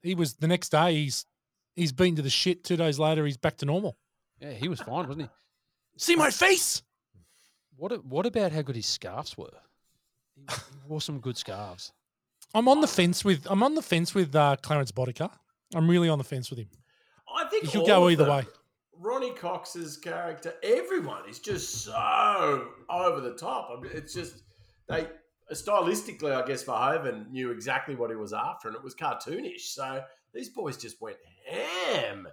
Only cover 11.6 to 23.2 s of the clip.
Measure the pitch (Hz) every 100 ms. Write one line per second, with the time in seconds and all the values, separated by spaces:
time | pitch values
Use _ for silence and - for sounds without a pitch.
11.6 | 104 87 - _ _ _ _ _ - 220
12.6 | 247 294 311 - 175 175 202 156 156 196
13.6 | 262 311 - 170 170 202 160 151 143 139
14.6 | - 151 127 113 127 117 160 - _ _
15.6 | _ 165 165 175 170 151 135 135 117 120
16.6 | 104 _ _ _ _ _ - - - 427
17.6 | 151 208 165 196 175 160 143 139 120 -
18.6 | _ _ _ 175 196 262 254 - 175 175
19.6 | - 175 160 143 170 170 170 151 165 -
20.6 | - 269 370 370 147 - 101 - 214 185
21.6 | - - - - - - 208 196 156 139
22.6 | 117 - - 175 180 147